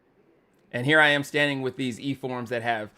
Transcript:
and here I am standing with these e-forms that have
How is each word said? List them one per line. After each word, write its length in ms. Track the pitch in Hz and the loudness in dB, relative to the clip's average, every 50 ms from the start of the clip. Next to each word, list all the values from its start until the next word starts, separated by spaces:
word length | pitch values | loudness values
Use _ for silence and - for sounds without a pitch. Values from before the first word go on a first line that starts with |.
| _ _ _ _ _ _ _ _ _ _ _ _ _ _ _ | _ _ _ _ _ _ _ _ _ _ _ _ _ _ _
and 140 | 120 123 | -4 0
here 140 | 135 151 156 | 4 4 6
I 80 | 156 147 | 6 6
am 140 | 147 143 143 | 4 2 0
standing 380 | - - 147 147 147 143 135 | -2 -2 0 0 0 0 -2
with 160 | 135 127 - | -4 -6 -4
these 240 | - 139 127 120 95 | -4 -6 -6 -6 -6
e-forms 500 | - 139 139 131 - 135 127 123 120 110 | -6 -6 -6 -6 -6 -8 -6 -6 -6 -6
that 120 | 123 120 110 | -6 -4 -2
have 280 | 120 117 110 107 107 - | -2 -2 -2 -4 -8 -12